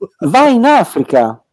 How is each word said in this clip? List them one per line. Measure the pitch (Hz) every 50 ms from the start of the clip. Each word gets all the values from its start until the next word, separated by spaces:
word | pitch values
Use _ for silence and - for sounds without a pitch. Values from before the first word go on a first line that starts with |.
| 196 - _ _ 165 143
Vai | 196 262 294 285 254
in | 226 240
Africa, | 294 294 247 180 - - 143 127 - 139 123 117 110 113 - _ _